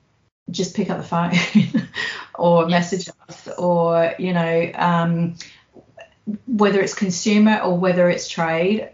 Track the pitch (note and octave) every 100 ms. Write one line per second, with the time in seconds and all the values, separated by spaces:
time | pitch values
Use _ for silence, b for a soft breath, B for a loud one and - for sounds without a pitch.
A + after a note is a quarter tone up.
0 | _ _ _ _ - - F3+ - F#3+ F3
1 | - E3+ E3+ F3 - G#3 - C4 - B
2 | B B B - F3 E3+ E3+ F3 E3+ F#3
3 | - - - - - - F3+ F3 E3 E3
4 | E3 - F3+ F3 E3 E3 E3+ - F3 E3+
5 | E3+ E3 E3+ - B B B - _ -
6 | - _ - G#3 - G#3+ G3+ G3 F#3 -
7 | F#3+ F3 A3 G#3 G#3+ G#3+ F3+ F3 F#3 F3
8 | F3 E3+ - - E3 E3 F#3 G#3+ -